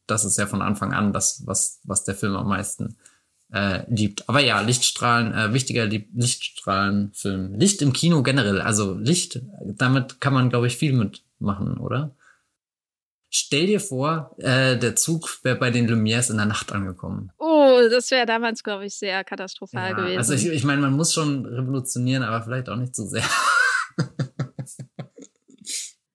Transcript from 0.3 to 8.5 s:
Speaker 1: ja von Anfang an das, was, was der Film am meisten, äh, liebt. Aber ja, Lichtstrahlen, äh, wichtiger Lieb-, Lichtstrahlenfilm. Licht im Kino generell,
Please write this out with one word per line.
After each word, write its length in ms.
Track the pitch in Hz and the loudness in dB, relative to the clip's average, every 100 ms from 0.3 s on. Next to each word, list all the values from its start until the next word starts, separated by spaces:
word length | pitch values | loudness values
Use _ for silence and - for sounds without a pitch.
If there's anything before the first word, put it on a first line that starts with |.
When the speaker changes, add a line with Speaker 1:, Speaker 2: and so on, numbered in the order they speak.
| - | 0
Speaker 1:
ja 100 | 101 | 0
von 140 | 101 | -2
Anfang 320 | 92 101 98 | -2 -2 -2
an 180 | 90 104 | 0 0
das, 320 | 87 - - - | 0 -2 -2 -4
was, 360 | 95 - - | -2 -2 -6
was 220 | - 98 - | -6 -4 -4
der 100 | 98 | -4
Film 200 | 104 95 | -2 -2
am 120 | 101 | 0
meisten, 500 | 95 98 - - - - _ _ _ _ | -2 -4 -6 -10 -10 -20 _ _ _ _
äh, 320 | 104 101 90 - | -2 0 -2 -2
liebt. 340 | 110 107 - - | 0 0 -2 0
Aber 100 | 135 | 2
ja, 220 | 127 104 | 4 2
Lichtstrahlen, 720 | 107 123 - - 120 117 113 | 2 0 0 0 2 2 2
äh, 200 | - 107 | 0 0
wichtiger 320 | 131 127 117 107 | 0 0 0 0
Lieb-, 240 | 107 104 | -2 -4
Lichtstrahlenfilm. 1400 | 123 120 - - - - 98 98 101 101 - 98 95 95 104 | -2 0 -2 -8 -8 -2 0 2 0 -2 -4 -4 -4 -4 0
Licht 260 | 196 - | 2 2
im 100 | 143 | 2
Kino 300 | 127 165 160 | 2 4 4
generell, 380 | 131 139 101 | 4 2 2